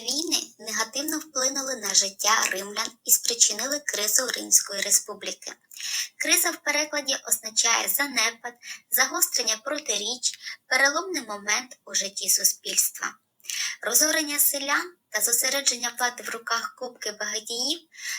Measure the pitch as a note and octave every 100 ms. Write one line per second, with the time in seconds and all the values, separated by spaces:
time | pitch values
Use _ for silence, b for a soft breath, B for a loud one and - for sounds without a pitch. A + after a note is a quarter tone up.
0 | A3+ C#4 E4 A#3+ - - A3 G#3+ A3 C4
1 | D4+ D#4 - C4 C4 C#4 C4+ B3+ G#3+ -
2 | G3 G3 G#3 A3+ - F#3 G3 G#3 A3+ -
3 | - - - A#3 - G#3+ B3+ C#4+ - G#3
4 | G#3 - B3 - G#3+ G3+ - G3+ G3+ G3
5 | - G3 F#3 - - - _ B B B
6 | B B - E4 F4 D#4+ D4 D4 D4+ D4
7 | C4+ C4+ - A3+ A#3 A3 A#3 A3+ - -
8 | C#4+ B3 A3 A#3 A#3+ - B B B -
9 | C4+ D#4 - - A3+ A3 - D4 - G3+
10 | G#3 B3 - - B B - C4 C#4 D4+
11 | F#4+ D#4+ A3+ G#3 G3+ A3 - - - F#3+
12 | G3 - F#3+ G3 G3 - - - - -
13 | - - _ _ B B B B - C4
14 | D#4 D#4 D4 D4 - C#4+ C#4 C#4+ F4 F4
15 | _ G#3+ A3+ A#3 C4 C#4 C4+ B3 A#3+ A#3
16 | B3 A#3+ G#3+ A#3 A3+ A#3 - - B3 -
17 | G#3+ G#3 G#3 A3 G#3+ A#3 C4 E4+ - B
18 | B